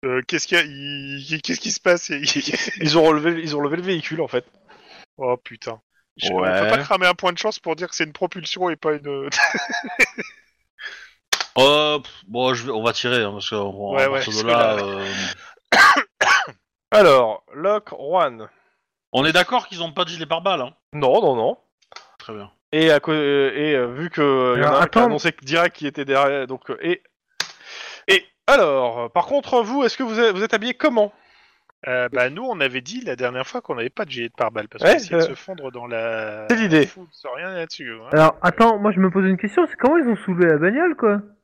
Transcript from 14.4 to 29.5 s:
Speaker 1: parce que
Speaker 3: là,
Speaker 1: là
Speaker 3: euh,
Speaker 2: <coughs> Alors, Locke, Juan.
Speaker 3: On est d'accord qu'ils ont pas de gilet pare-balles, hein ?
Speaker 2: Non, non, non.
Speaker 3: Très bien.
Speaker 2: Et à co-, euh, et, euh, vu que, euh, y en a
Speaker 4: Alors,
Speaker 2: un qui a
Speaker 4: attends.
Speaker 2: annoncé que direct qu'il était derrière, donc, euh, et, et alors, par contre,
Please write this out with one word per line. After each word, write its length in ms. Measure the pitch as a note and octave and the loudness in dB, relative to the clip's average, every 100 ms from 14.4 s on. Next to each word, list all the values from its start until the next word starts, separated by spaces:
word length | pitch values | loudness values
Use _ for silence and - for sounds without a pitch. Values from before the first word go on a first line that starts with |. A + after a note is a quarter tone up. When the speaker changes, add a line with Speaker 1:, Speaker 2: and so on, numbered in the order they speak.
Speaker 1:
parce 0 | |
que 60 | A2+ | 0
Speaker 3:
là, 260 | A#2 A2+ | 2 2
Speaker 1:
là 80 | G#2+ | 0
Speaker 3:
euh, 240 | G2 G2 G2 G2 G2 - - - _ | -4 -6 -8 -8 -8 -10 -18 -20 _
Speaker 2:
<coughs> 840 | - - - - _ - - - - _ _ _ | 4 6 4 0 _ 2 2 0 -12 _ _ _
Alors, 540 | G#3+ F#3 C3+ A#2 G#2+ _ | 6 8 8 4 -2 _
Locke, 360 | C3+ F3+ G#3 G#3 | -6 -2 -2 -4
Juan. 580 | - C#3 F3+ D3+ A#2 G#2+ _ _ _ _ _ _ | -14 -2 0 0 -4 -18 _ _ _ _ _ _
Speaker 3:
On 120 | B2+ | 0
est 60 | D3+ | 2
d'accord 360 | E3 F3+ B3 - | 2 2 -2 -4
qu'ils 120 | F3+ | -10
ont 120 | E3+ | -10
pas 100 | D#3 | -6
de 40 | E3+ | -6
gilet 180 | E3+ D#3 | -6 -6
pare-balles, 360 | E3 F#3 F3 | -4 -2 -2
hein ? 120 | B2+ _ _ | -4 _ _
Speaker 2:
Non, 260 | D3 C3+ E3 | -2 2 4
non, 140 | F#3+ B2 | 4 2
non. 200 | A#2 A#3+ _ _ _ - - _ | 0 -4 _ _ _ -20 -20 _
Speaker 3:
Très 140 | - | -18
bien. 160 | G#2+ G2+ _ _ | -16 -16 _ _
Speaker 2:
Et 180 | D#3 D#3+ | 2 4
à 80 | D3+ | 4
co-, 140 | - | 2
euh, 400 | D#3 C#3+ C#3+ C#3 | -2 0 2 0
et, 220 | A#2+ D3+ C#3+ | 0 0 0
euh, 100 | B2 | -2
vu 240 | B2+ E3+ | -6 -8
que, 100 | - | 0
euh, 380 | D3 C3+ B2+ B2 | 2 2 2 2
y 60 | |
en 20 | D3 | 2
a 20 | |
Speaker 4:
Alors, 40 | |
Speaker 2:
un 120 | C#3+ E3+ | 2 2
qui 120 | A3+ | 2
a 40 | |
Speaker 4:
attends. 20 | |
Speaker 2:
annoncé 260 | A#3+ A3+ E3+ | 2 2 -4
que 140 | - | -6
direct 320 | C3 E3+ E3+ - | -2 0 0 -2
qu'il 100 | D3 | -10
était 180 | C3+ | -8
derrière, 440 | C#3 C3+ C#3 C#3 B2+ | 0 2 2 0 -6
donc, 200 | B2+ - | -10 -10
euh, 60 | B2 | -8
et, 220 | E3 F3 _ _ _ _ - - - - - - - | -4 -6 _ _ _ _ -12 -12 -20 -18 -18 -14 2
et 160 | F#3+ - _ - | 2 2 _ 4
alors, 640 | C#4 F3 C3+ B2 A#2 A#2 | 4 6 4 0 -2 -2
par 140 | F3 G3 | 0 0
contre, 360 | C#4 - | -2 2